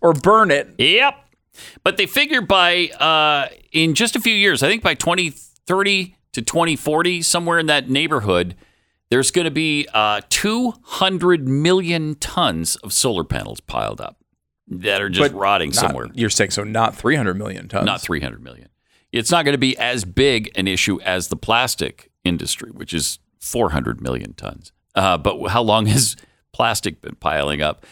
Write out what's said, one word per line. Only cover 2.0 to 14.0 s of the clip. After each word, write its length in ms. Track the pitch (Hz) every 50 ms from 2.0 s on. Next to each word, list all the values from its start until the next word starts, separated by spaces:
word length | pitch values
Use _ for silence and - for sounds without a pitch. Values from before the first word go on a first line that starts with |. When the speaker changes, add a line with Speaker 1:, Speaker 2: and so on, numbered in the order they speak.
| 196
Speaker 2:
figure 380 | 170 - 269 294 294 311 254 208
by, 460 | - 202 190 175 175 175 180 175 156 - -
uh, 480 | 147 160 160 156 151 151 151 143 135 - - - - _ -
in 220 | 160 160 165 151
just 200 | - 233 233 -
a 60 | -
few 140 | - 233 220
years, 280 | 208 196 202 160 120 135
I 60 | 147
think 140 | 208 226 220
by 100 | 185 156
twenty 360 | - - 170 175 185 180 160
thirty 840 | 139 - - - _ _ _ - 175 190 196 202 202 190 185 185 - _ _ _ -
to 100 | - 117
twenty 340 | - - 160 170 165 156
forty, 460 | 135 - 151 151 156 170 180 180 170 165
somewhere 360 | - - 175 175 170 170 170
in 60 | 160
that 220 | 156 151 143 127 127
neighborhood, 680 | 131 139 156 160 156 135 104 104 92 87 90 90 87 - - _ _ _ _ _ _ _ _ -
there's 220 | 117 127 135 -
gonna 200 | - 180 170 160
be, 380 | 143 156 160 156 151 147 147 - -
uh, 260 | 110 107 107 104 104 - -
two 460 | - - - 202 220 233 254 240 220 _ _
hundred 680 | - - - 190 190 190 175 165 180 180 165 135 127
million 640 | 135 139 151 170 185 190 185 165 170 165 156 151 151
tons 600 | 143 - - - - 170 127 87 80 82 - -
of 160 | - - 101 -
solar 320 | - - 127 110 92 78
panels 340 | - 69 64 50 52 57 -
piled 420 | - - - 60 53 53 53 50